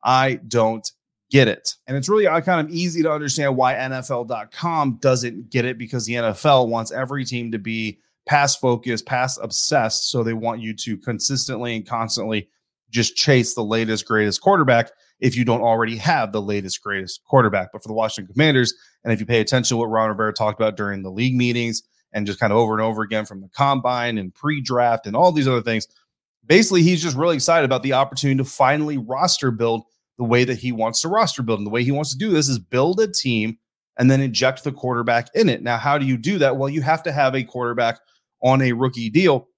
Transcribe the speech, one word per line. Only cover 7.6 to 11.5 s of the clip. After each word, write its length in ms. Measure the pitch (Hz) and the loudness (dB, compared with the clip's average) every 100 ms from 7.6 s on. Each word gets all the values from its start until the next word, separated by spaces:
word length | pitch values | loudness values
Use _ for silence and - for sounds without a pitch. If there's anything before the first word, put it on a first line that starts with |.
| 101 113 110 101 _ _ - | -6 -4 -6 -8 _ _ 0
pass 300 | 147 143 - | 2 4 2
focused, 500 | 131 120 127 113 - | 0 0 -2 -4 -4
pass 320 | 127 131 - | -2 -2 -4
obsessed. 720 | 110 - - 143 110 - - | -6 -4 0 2 2 -2 -2
So 140 | 131 | -2
they 100 | 113 | -2
want 280 | 113 117 113 | -2 -4 -6
you 120 | 110 107 | -8 -8
to 200 | - 101 | -8 -8
consistently 760 | - 110 - 135 - | -6 -4 -4 -4 -4